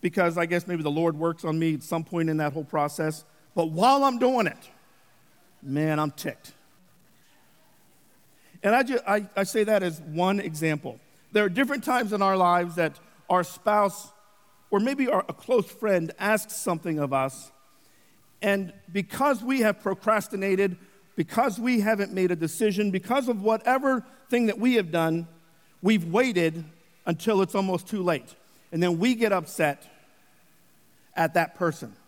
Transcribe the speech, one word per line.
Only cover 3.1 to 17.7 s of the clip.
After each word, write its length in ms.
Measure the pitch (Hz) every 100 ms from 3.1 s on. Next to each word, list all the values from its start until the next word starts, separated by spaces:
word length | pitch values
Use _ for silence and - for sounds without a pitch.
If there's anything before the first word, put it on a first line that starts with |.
| 156 - _ _ -
But 120 | 165
while 360 | 160 233 277
I'm 140 | 277 247
doing 300 | 247 262 190
it, 220 | - - - _ _ _ _ _ _ _ _
man, 400 | 143 139 156 151
I'm 100 | 151
ticked. 400 | - 165 - - - _ _ _ _ _ _ _ _ _ _ _ _ _ _ _ _ _ _ _ -
And 140 | 196 233
I 80 |
ju-, 160 | 247 285 -
I, 220 | 208 202 -
I 60 |
say 200 | 196 220
that 200 | 214 214
as 180 | 180 160
one 400 | 165 156 185 196
example. 580 | 190 156 160 151 - 113 _ _ _
There 140 | 208 208
are 40 |
different 360 | 175 269 277 -
times 260 | 247 220
in 100 | 202
our 140 | 196 190
lives 400 | 180 175 175 170
that 240 | 165 - - _ -
our 160 | 180 180
spouse 680 | - - 208 202 - - _ _ _ _ _ _
or 80 | 202
maybe 280 | 226 277 254
our, 180 | 202 -
a 60 |
close 320 | 165 - 240 -
friend 460 | - 220 185 165 -
asks 360 | 196 214 - -
something 440 | - 165 170 156
of 120 | 143
us, 400 | 135 135 - - _ _